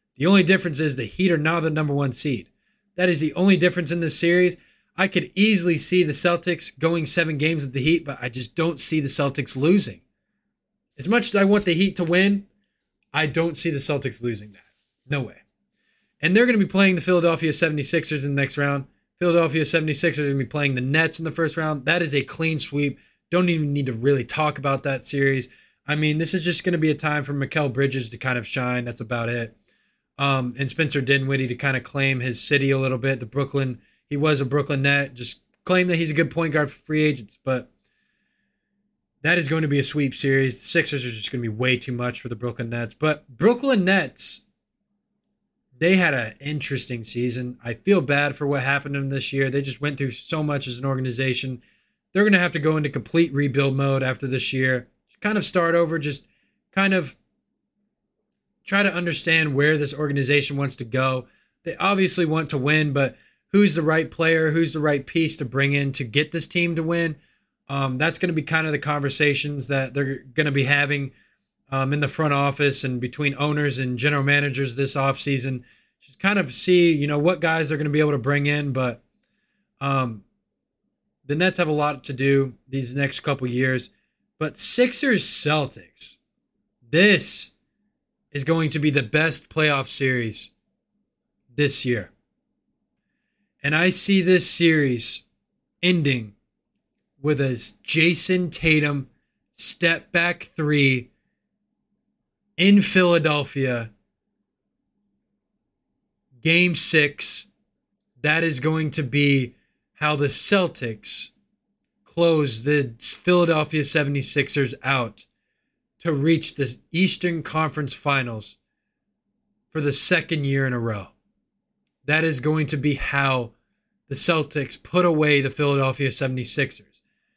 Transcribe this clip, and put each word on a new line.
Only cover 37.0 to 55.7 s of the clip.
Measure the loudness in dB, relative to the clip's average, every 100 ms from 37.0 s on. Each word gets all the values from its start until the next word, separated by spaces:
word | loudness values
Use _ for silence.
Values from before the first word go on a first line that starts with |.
agents. | 2 0 -8 _
But | -4 -4 -4 _ _ _ _ _ _ _ _ _ _ _ _ _ _ _
that | 0 0
is | 0
going | -2
to | 0
be | 0
a |
sweep | 0 -2 -2 0
series. | 0 2 0 -2
The |
Sixers | 0 0 0 -4 -6
are |
just | -8 -8
gonna | -6
be | -6
way | -2 0 0
too | -2
much | -6 -4 -6
for | -10
the | -8
Brooklyn | -8 -8 -8
Nets. | -6 -8
But | -4 -2 -2 _
Brooklyn | 0 2 2 2 2 4
Nets, | 2 0 -2 -2 -2 -6 _ _ _ _ _ _ _ _ _ _ _ _ _
they | 2 4
had | 4
an | 0 -4 -8
interesting | -8 -8 -6 -4 -4 -6 -6
season. | -4 -2 -2 -6 -10
I | -10 -6
feel | 2 2
bad | 4 0 0 -2
for | -2
what | -2
happened | 0 -2 -2 -6
to |
them | -4
this | -4 -4
year. | -2 0
They | 0
just | -4 -4
went | -6 -4
through | -6
so | -6 -6 -4
much | -2 -2 -4
as | -4
an | -2
organization. | 0 -2 -2 -2 -2 -4 -10 -14 _ _ _ _
They're | 2 4
gonna | 4
have | 2
to | 0
go | 0 0
into | -2
complete | -4 -2 2 2
rebuild | 2 0 2 0 2
mode | 0 0
after | 0 -4 -4
this | -4 -2
year. | 0 0 0 -4 _ _
Just | _
kind | -2 -2
of | 0
start | 0 2